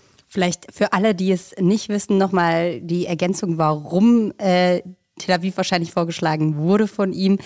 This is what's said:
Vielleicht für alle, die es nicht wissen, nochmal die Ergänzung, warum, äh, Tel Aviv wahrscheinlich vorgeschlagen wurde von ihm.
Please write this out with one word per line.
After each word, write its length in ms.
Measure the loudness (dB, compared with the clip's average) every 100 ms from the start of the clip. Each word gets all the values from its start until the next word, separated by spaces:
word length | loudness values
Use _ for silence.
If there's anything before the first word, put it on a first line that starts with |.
| _ _ _
Vielleicht 360 | -2 -2 -4 -14
für 180 | -4 -2
alle, 220 | 2 0
die 180 | 2 0
es 220 | 0 -4 -2
nicht 300 | 0 0 -2
wissen, 300 | -6 0 0
nochmal 640 | 2 2 2 0 -2 -4
die 240 | -4 -4 -2
Ergänzung, 500 | -2 -2 -2 -4 0
warum, 800 | 0 0 -2 2 4 4 2 -2
äh, 460 | 0 2 2 0 -4 -18 _ -12
Tel 160 | -2
Aviv 220 | -2 0 -4
wahrscheinlich 340 | -2 -2 0
vorgeschlagen 680 | -2 -2 -2 -2 0 0 0
wurde 280 | 2 2 2
von 280 | -2 -4
ihm. 240 | 0 2 0